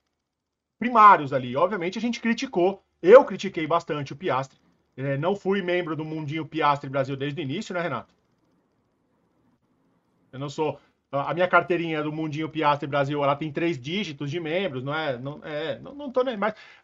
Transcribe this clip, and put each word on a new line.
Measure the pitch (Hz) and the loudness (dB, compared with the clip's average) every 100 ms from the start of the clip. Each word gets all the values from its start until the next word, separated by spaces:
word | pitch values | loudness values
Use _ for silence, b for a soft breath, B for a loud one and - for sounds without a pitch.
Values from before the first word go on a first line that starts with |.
| _ _ _ _ _ _ _ - | _ _ _ _ _ _ _ -6
primários | 240 233 208 175 139 | 2 10 10 10 4
ali. | 135 123 131 | -2 -2 0
Obviamente, | 185 208 170 214 | 0 0 -4 -4
a | |
gente | 233 233 | -4 -2
criticou. | 226 233 262 185 185 196 _ _ | -2 -2 -2 0 0 0 _ _
Eu | 170 254 269 | 10 10 10
critiquei | 185 190 175 151 | -4 -6 -6 -2
bastante | 170 - 151 139 | -2 -2 -6 -8
o | 143 | -8
Piastri. | 180 127 135 _ _ _ _ - | -4 -4 -4 _ _ _ _ -10
É, | 139 139 | -6 -2
não | 170 202 | -2 -2
fui | 190 196 | -2 -2
membro | 175 180 160 | 0 -2 -2
do | 156 156 | -6 -8
Mundinho | 156 151 160 147 | -8 -8 -8 -8
Piastri | 156 147 139 139 | -2 0 0 -2
Brasil | 139 131 131 | -4 -4 -4
desde | 143 147 | -6 -6
o | |
início, | 135 170 - | -8 -8 -8
né, | 180 | -6
Renato? | 170 117 - _ _ _ _ _ _ _ _ _ _ _ _ _ _ _ _ _ _ _ _ _ _ | -6 -6 -10 _ _ _ _ _ _ _ _ _ _ _ _ _ _ _ _ _ _ _ _ _ _
Eu | 135 | -12
não | 143 | -8
sou... | 147 151 139 B _ _ | -4 -4 -4 B _ _
A, | 139 139 | -4 -2
a | |
minha | 160 180 | 0 4
carteirinha | 175 170 170 170 156 | 4 4 -2 -2 -4
do | 151 | -4
Mundinho | 156 156 147 156 | -6 -6 -6 -6
Piastri | 156 147 143 147 | -2 0 0 -2
Brasil, | 143 139 147 | -2 -2 -2
ela | 139 | -2
tem | 143 156 | -2 -4
três | 151 170 139 | -4 -4 -4
dígitos | 131 196 165 143 143 | -6 -6 -6 -8 -8
de | 170 | -8
membros, | 151 175 190 131 | -4 -4 -4 -6
não | 139 | -6
é? | 151 151 120 | -6 -4 -6
Não, | 135 151 | -8 -12
é, | 160 151 160 117 | -10 -8 -8 -8
não, | - 285 | -12 -14
não | 285 | -6
tô | 254 | -2
nem | 254 214 | -2 -2
mais. | 214 - B B | -4 -6 B B